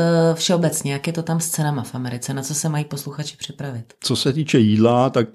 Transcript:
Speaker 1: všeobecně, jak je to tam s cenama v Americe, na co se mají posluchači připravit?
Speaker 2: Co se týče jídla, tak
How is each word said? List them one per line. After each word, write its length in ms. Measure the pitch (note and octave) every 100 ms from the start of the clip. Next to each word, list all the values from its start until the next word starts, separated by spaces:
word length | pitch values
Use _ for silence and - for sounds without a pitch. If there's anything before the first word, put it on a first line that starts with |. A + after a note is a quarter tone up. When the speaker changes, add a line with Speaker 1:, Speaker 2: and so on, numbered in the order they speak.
| E3+ E3+ E3
Speaker 1:
všeobecně, 600 | E3 - F3 E3 D3 C#3+
jak 140 | C#3 E3
je 60 |
to 100 | E3+
tam 160 | D#3+ E3
s 100 | E3
cenama 340 | - D3+ C#3+
v 120 | A2+ B2
Americe, 380 | B2+ A#2+ -
na 80 | C3+
co 120 | C3
se 160 | D3 E3
mají 160 | D3+ D3+
posluchači 520 | C#3 - C#3 D3 -
připravit? 560 | - - C#3+ A#2+ A2+ _
Speaker 2:
Co 160 | - B2
se 180 | C#3+
týče 260 | C#3 D3 C#3+
jídla, 500 | A2 G#2+ A2+ B2 C3
tak 180 | B2+ A2+